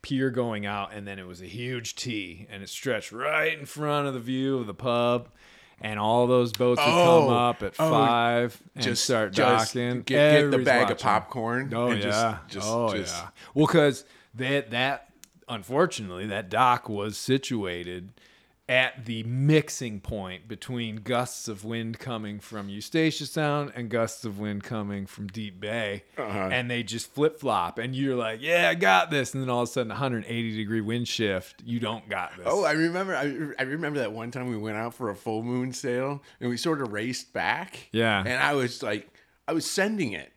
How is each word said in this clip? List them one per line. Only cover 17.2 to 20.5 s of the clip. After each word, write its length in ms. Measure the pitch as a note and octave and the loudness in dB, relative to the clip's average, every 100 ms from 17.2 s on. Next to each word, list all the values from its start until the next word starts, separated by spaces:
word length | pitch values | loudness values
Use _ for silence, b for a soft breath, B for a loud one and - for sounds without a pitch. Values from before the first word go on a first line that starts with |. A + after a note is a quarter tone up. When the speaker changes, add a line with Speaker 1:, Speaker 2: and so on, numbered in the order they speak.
| - C3 C3+ A#2+ F#2+ F2 F2 F2+ F#2+ - b b b b - | 0 0 0 -4 -4 -6 -8 -10 -12 -20 b b b b 0
Speaker 1:
at 360 | B2+ B2+ - | 2 2 -4
the 200 | A#2 A2+ | -8 -6
mixing 720 | A2+ B2 C#3+ D#3 D3 - B2 G#2 | -4 0 6 4 4 -6 -8 -10
point 480 | - A2 F#2+ F2+ | -8 -8 -8 -10
between 480 | A2 | -12